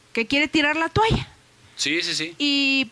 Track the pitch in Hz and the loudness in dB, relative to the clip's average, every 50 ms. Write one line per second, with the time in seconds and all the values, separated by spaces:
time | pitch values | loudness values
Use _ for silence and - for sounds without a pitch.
0 | _ _ - 226 226 220 269 277 302 - - 311 294 294 302 320 330 330 - 403 | _ _ -4 -4 -4 0 0 0 0 2 2 2 2 2 0 0 -2 0 2 2
1 | 440 453 - - - - - - - _ _ _ - - - - - 139 156 170 | 2 2 2 0 -2 -6 -14 -20 -20 _ _ _ -20 -18 -10 -6 -4 -2 -2 -2
2 | 170 170 160 - 156 170 170 - 285 285 285 277 277 277 269 269 262 220 | -2 -2 -4 -4 -6 -6 -6 -2 -2 0 2 2 2 2 2 0 0 0